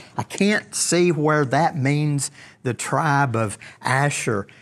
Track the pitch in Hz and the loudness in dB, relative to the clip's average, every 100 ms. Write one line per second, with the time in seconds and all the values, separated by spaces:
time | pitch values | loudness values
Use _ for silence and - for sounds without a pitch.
0 | - - - - 202 214 - - - 170 | -12 -10 -6 0 0 0 -4 -4 0 2
1 | 180 151 151 151 135 135 165 156 131 147 | 2 2 2 2 2 0 0 0 0 0
2 | 151 143 - - - - 127 110 - 135 | 0 -2 -4 -10 -20 -8 -6 -4 -4 -2
3 | 160 139 139 113 107 - - - - 131 | 2 2 2 0 -2 -6 -16 -8 -2 0
4 | 143 139 - 104 - - | 0 0 -2 -2 -4 -12